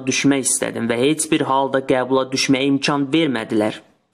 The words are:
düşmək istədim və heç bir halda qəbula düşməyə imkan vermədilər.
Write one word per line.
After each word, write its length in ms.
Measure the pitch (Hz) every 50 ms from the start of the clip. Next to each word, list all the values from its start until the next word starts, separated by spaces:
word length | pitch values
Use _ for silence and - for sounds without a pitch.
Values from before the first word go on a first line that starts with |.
| 131
düşmək 360 | 131 127 - - 139 139 135 120
istədim 400 | - - - 120 113 113 117 117
və 100 | 117 117 117
heç 300 | 127 147 156 156 - -
bir 100 | 165 147
halda 400 | 143 135 131 135 139 131 131 135
qəbula 500 | 135 - 139 127 123 123 135 131 131 127
düşməyə 320 | 135 131 - - 135 127 135
imkan 460 | 139 139 135 - - 147 143 143 131 143
vermədilər. 680 | 160 165 131 120 113 110 - 113 110 107 110 - - - _ _ _ _ _